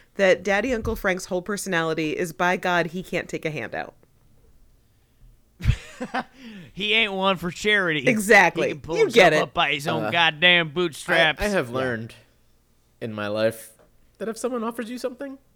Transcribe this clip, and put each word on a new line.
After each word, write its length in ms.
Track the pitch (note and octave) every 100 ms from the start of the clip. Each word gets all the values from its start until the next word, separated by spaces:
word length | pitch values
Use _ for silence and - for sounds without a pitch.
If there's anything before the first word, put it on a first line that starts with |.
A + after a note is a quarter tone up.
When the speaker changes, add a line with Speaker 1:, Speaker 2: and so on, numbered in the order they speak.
| _
Speaker 1:
that 280 | - G3 F3+
Daddy 300 | F#3+ G3 B3
Uncle 240 | A3+ A3+ A3
Frank's 300 | G3+ F3+ -
whole 160 | F#3
personality 720 | F3+ G3+ - E3+ D#3+ D#3+ D#3 -
is, 160 | F3
"By 240 | D3+ F3+ F#3
God, 300 | F3+ F3 E3
he 140 | F3+
can't 260 | F3 A3 -
take 160 | E3+
a 60 | D#3+
handout." 440 | D3+ G#2 D#2 - - _ _ _ _ _ - - _ _ _ _ _ - - _ _
Speaker 2:
<laughs> 640 | F3 - - - C4+ - - C4 B3 G#3 C#3
He 200 | - G#3
ain't 180 | A3 A3
one 240 | F#3+ F#3+ F#3
for 140 | F3
charity. 560 | - G#3 G#3 F3+ D3+ B3+
Speaker 1:
Exactly. 600 | A3 G3 G#3 E3+ E3 C3+
Speaker 2:
He 40 |
can 80 | C3+
pull 160 | B2 F4
Speaker 1:
You 140 | G#4+
get 220 | - F3+
Speaker 2:
himself 100 | D3+
Speaker 1:
it. 0 | D#3+
Speaker 2:
up 40 |
by 180 | E3+ D3+
his 120 | D3 D3+
own 180 | -
Speaker 3:
Uh, 60 | G#2+
Speaker 2:
goddamn 600 | E3+ E3 D3+ F3+ F3 D#3+
bootstraps. 720 | D3 F3 C3 - E3+ D#3+ D3+
Speaker 3:
I, 40 |
I 40 | G#3
have 200 | F#3+ B2
Speaker 2:
Yeah. 60 | B2+
Speaker 3:
learned 380 | C3 A2+ A#2 - _ _ _ _ _ _ _ _
in 120 | A#2
my 160 | G#2+ G#2
life 440 | G#2+ A2 A2 - - _ _ _ _
that 80 | G3
if 100 | A3
someone 260 | A#3+ B3+
offers 240 | A3 A#3 A3+
you 60 | B3
something, 380 | C4 B3 C#4 C4+ _